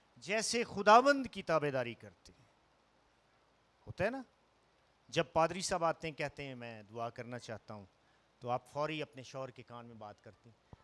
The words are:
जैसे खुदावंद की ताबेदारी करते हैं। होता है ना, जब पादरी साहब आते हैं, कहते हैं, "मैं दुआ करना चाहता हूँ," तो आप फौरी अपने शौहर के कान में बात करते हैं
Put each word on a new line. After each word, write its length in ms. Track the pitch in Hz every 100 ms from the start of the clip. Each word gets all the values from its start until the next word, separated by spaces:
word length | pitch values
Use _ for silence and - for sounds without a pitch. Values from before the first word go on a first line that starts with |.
| _ -
जैसे 440 | - 214 208 233
खुदावंद 640 | - 196 202 226 269 277 247
की 140 | 196
ताबेदारी 520 | 180 160 147 131 120
करते 380 | 113 104 95 -
हैं। 180 | - - _ _ _ _ _ _ _ _ _ _ _ _ _ -
होता 160 | -
है 60 | 190
ना, 160 | 269 240 _ _ _ _ _ _ _ _
जब 240 | 127 160
पादरी 280 | 160 160 180
साहब 220 | 180 185
आते 240 | 165 156 160
हैं, 80 | 143
कहते 280 | 143 -
हैं, 120 | 139 127
"मैं 320 | 117 110 104
दुआ 220 | 117 120
करना 280 | 123 120 123
चाहता 360 | - 107 -
हूँ," 140 | 107 95 _ _ _ _ _
तो 80 | 120
आप 160 | 127 -
फौरी 280 | 143 151 156
अपने 220 | 143 139
शौहर 280 | 123 135 131
के 120 | 120
कान 220 | 117 120 117
में 140 | 117
बात 200 | 107 104
करते 280 | 113 101 117
हैं 60 | - _ -